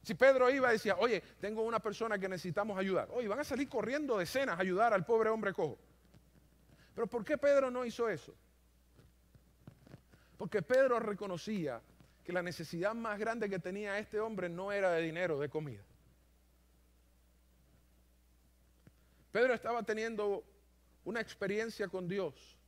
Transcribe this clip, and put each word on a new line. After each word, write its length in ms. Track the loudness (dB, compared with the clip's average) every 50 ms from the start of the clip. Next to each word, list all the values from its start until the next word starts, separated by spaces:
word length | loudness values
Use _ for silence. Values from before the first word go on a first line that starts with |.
| -6
Si 120 | -8 2
Pedro 340 | 8 8 8 8 8 6 6
iba 200 | 6 4 4 4
y 40 | 4
decía, 240 | 2 2 0 2
"Oye, 240 | 2 4 2 2 0 -2 -8 -12 _
tengo 220 | -6 -4 -2 -2
una 180 | -2 0 0 0
persona 380 | -2 -2 -4 -2 -2 -2 -2
que 100 | -2 -2
necesitamos 500 | -4 -4 -4 -6 -4 -2 -2 -2 -2 -2
ayudar". 300 | -2 0 0 0 0 0 0
Oye, 160 | -4 -4 -2
van 120 | -2 -2 -2
a 40 | -2
salir 260 | -4 -2 -4 -4 -2
corriendo 480 | -2 -2 -2 0 -2 -2 0 0 0
decenas 400 | 0 0 0 0 0 0 0 0
a 40 | -2
ayudar 320 | 0 0 2 4 4 4 4
al 120 | 2 2
pobre 240 | 2 2 2 4 2
hombre 240 | 0 0 -2 -2 0
cojo. 240 | 0 -2 -2 -2 -10 -16 -20 -20 _ _ -20 -20 -20 _ -20 _ -20 -20 _ _ _ -20 -20 -20 -20 -20 -14 -6
Pero 100 | -6 -4
¿por 160 | -2 -2 -6 0
qué 140 | 0 -2
Pedro 320 | 2 4 6 6 6 4 2
no 160 | -2 -2 -4
hizo 240 | -4 -2 -2 -2 -2
eso? 260 | -2 -4 -6 -14 -20 -20 _ _ _ _ _ _ _ _ _ _ _ -20 -20 -20 _ _ _ _ _ -20 _ -20 _ _ -20 -20 -20 -20 -20 -20 -20 -20 _ _ -20 -20 -20 _ -10
Porque 240 | -10 -8 -2 -2 -2 0
Pedro 360 | 4 4 4 6 4 4 0
reconocía 800 | 0 -2 -4 -6 -6 -6 -6 -6 -4 -4 -4 -2 -2 -4 -6 -8 -12 -18 -20 _ -20 -20 -20 _ _
que 100 | -4 -4
la 80 | -2
necesidad 540 | -2 -4 -6 -8 -10 -8 -6 -2 -2 -2 -2
más 240 | -2 -4 -6 -4 -2
grande 280 | -2 -4 -2 -2 -2
que 120 | -2 -2 -4
tenía 400 | -4 -6 -6 -6 -6 -4 -4 -6
este 200 | -6 -4 -4 -2
hombre 300 | -2 -2 -2 -4 -4 -4
no 220 | -6 -6 -6 -4
era 200 | 0 2 2 4
de 120 | 4 2 0
dinero, 360 | -2 -2 -2 -2 0 0 -2
de 80 | -2
comida. 360 | -4 -4 -6 -6 -6 -10 -14 -16 -20 -20 _ -20 -20 _ _ _ _ _ _ _ _ _ _ _ _ _ _ _ _ _ _ _ _ _ _ _ _ _ _ _ _ _ _ -20 _ -20 -20 _ _ _ _ _ _ _ _ _ _ _ _ _ _ _ _ _ _ _ _ _ -20 _ _ _ _ _ _ -20 _
Pedro 220 | 2 4 4 4 4
estaba 300 | 0 0 -2 -2 -2 -2
teniendo 600 | -2 -2 -2 -2 -4 -2 -2 0 0 -2 -2 -6 -12 -20 _ _ _ _ _ _ _ _ _ _
una 160 | -6 -4 -4
experiencia 680 | -6 -6 -6 _ -4 -2 0 -2 -2 -4 -4 -6 -6
con 200 | -4 -4 -6 -4
Dios 500 | -2 -2 -2 -2 -4 -6 -10 -20 -20 -20 _ _